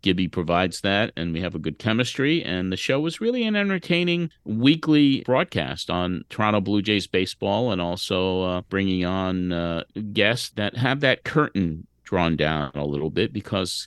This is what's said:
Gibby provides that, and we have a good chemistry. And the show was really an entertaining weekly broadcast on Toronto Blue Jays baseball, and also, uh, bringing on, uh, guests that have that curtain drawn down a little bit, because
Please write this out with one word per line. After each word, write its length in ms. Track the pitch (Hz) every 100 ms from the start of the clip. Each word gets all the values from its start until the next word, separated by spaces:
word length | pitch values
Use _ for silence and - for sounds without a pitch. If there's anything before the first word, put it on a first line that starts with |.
Gibby 280 | 98 87 87
provides 520 | - 85 87 92 -
that, 320 | 101 98 113 -
and 160 | 85
we 80 | 80
have 120 | 90
a 40 | 85
good 180 | 78 73
chemistry. 640 | 117 113 123 - 135 165
And 300 | - 92 92
the 40 | 92
show 240 | - 135
was 200 | 160 -
really 240 | 226 247
an 100 | 220
entertaining 760 | 208 202 190 - 175 175 175 165 -
weekly 760 | - 110 131 165 160 151 143 135
broadcast 680 | - 127 175 92 67 71 -
on 340 | 90 90 90 -
Toronto 300 | - 107 107
Blue 220 | 95 104
Jays 240 | 101 104 -
baseball, 640 | 92 92 - 101 104 123
and 100 | 92
also, 640 | 87 90 - 92 92 92
uh, 180 | 92 90 -
bringing 340 | 95 98 92
on, 480 | 90 95 92 92 90
uh, 320 | 85 85 82 - - 107
guests 380 | 107 104 120 - -
that 200 | 104 -
have 240 | 127 139
that 240 | 139 -
curtain 600 | - 151 147 98 87 80 - _
drawn 320 | - 92 82 78
down 340 | 76 78 69
a 120 | 73 71
little 240 | 71 78
bit, 240 | 73 110
because 520 | 104 - 98 90 -